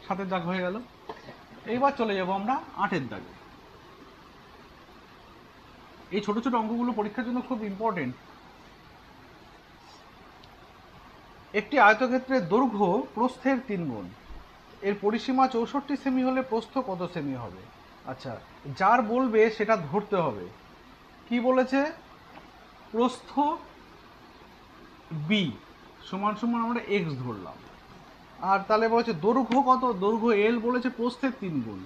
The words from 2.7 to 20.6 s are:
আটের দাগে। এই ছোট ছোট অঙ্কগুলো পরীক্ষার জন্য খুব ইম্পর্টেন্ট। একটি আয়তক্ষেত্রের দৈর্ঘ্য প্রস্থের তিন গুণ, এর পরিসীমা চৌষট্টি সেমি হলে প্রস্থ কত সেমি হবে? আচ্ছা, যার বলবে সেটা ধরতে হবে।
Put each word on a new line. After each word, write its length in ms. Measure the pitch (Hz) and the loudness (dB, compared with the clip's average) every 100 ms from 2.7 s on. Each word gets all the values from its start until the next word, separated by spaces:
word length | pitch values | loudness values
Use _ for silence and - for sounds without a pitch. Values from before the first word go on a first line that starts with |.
| - | -4
আটের 220 | 196 185 127 | -2 -2 -4
দাগে। 200 | 104 80 - - - - - - - - - - - - - - - - - - - - - - - - - - - - | -10 -14 -20 -20 -20 -20 -20 -20 -20 -20 -20 -20 -20 -20 -20 -20 -20 -20 -20 -20 -20 -20 -20 -20 -20 -20 -20 -20 -20 -6
এই 100 | 190 208 | -6 -2
ছোট 100 | 208 | -2
ছোট 100 | 247 | 0
অঙ্কগুলো 360 | 240 220 233 240 214 | 0 0 -2 -2 -2
পরীক্ষার 260 | 208 208 233 | -4 -4 -4
জন্য 100 | 247 254 | -4 -4
খুব 100 | 247 214 | -6 -6
ইম্পর্টেন্ট। 420 | 190 220 185 131 127 - - - - - - - - - - - - - - - - - - - - - - - - - - - - - - - - - 202 | -2 -2 -2 -4 -6 -16 -20 -20 -20 -20 -20 -20 -20 -20 -20 -20 -20 -20 -20 -20 -20 -20 -20 -20 -20 -20 -20 -20 -20 -20 -20 -20 -20 -20 -20 -20 -20 -6 -4
একটি 160 | 208 285 208 | 0 6 8
আয়তক্ষেত্রের 560 | 214 254 254 247 262 170 | 8 4 0 0 -2 2
দৈর্ঘ্য 360 | 202 269 208 196 202 285 | 2 2 2 2 2 -2
প্রস্থের 440 | - 247 - 262 269 - | 0 -2 0 0 0 -2
তিন 140 | 196 165 | -4 -4
গুণ, 160 | 113 90 - - - - - - - 196 | -6 -10 -16 -16 -16 -16 -20 -20 -6 -4
এর 60 | 202 | 0
পরিসীমা 400 | 202 220 - 262 262 | 0 0 0 4 4
চৌষট্টি 400 | 233 226 285 262 277 | 2 0 -2 -2 -4
সেমি 200 | 269 262 254 | 0 0 2
হলে 120 | 262 254 | 0 0
প্রস্থ 240 | 220 220 - 262 | -2 -2 -4 -4
কত 120 | 185 175 | -4 -6
সেমি 200 | 170 143 131 | -4 -6 -6
হবে? 180 | 113 90 - - - - - | -8 -14 -20 -20 -20 -20 -14
আচ্ছা, 200 | 131 135 107 - - 143 135 | -12 -10 -12 -14 -18 -14 0
যার 220 | 190 240 214 | 4 4 4
বলবে 280 | 240 262 220 226 220 | 0 2 6 4 4
সেটা 180 | 214 220 151 | 0 0 2
ধরতে 260 | 180 202 196 | -4 0 0
হবে। 280 | 160 104 90 - | 0 -2 -10 -16